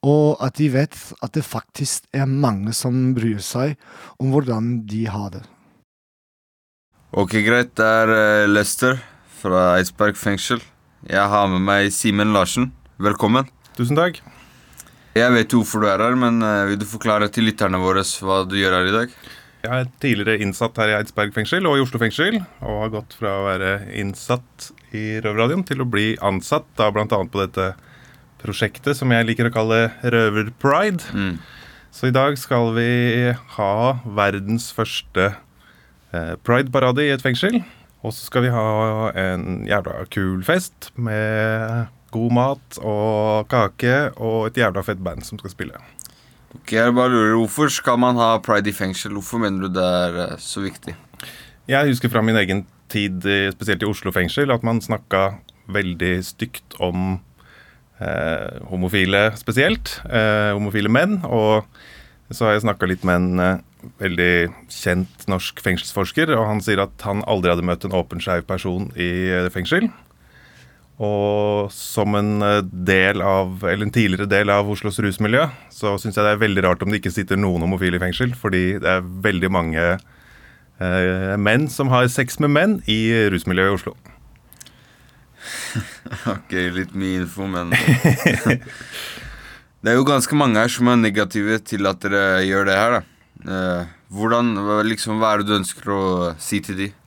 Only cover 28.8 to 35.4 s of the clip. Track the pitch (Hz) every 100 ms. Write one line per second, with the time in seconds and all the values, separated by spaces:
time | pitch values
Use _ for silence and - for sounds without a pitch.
28.8 | - 139 131 117 113 117 117 117 110 113
29.8 | 113 113 123 117 110 107 107 - 139 151
30.8 | 208 180 - 104 98 82 - - - -
31.8 | - - 127 127 139 139 - 123 117 113
32.8 | 117 120 120 117 123 123 - - 101 104
33.8 | 120 127 120 101 101 101 98 117 120 -
34.8 | 110 - - - 95 101